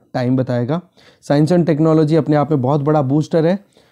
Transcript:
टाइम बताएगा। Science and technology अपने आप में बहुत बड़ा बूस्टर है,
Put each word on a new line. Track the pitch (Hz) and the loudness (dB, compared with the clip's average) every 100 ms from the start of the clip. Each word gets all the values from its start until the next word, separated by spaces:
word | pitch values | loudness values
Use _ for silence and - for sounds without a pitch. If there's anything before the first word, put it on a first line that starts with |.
| _ | _
टाइम | 135 123 131 | -6 -2 -2
बताएगा। | 127 120 120 170 - _ _ _ | -2 -4 -4 -6 -8 _ _ _
Science | - 147 156 180 | -2 0 2 2
and | 170 | 2
technology | 151 160 156 160 160 | 0 2 2 2 0
अपने | 131 147 | 0 0
आप | 143 | 0
में | 147 | -2
बहुत | 123 147 | 0 -2
बड़ा | 139 156 | 0 0
बूस्टर | 131 151 147 170 160 | 0 -2 0 0 0
है, | 196 _ _ _ | -2 _ _ _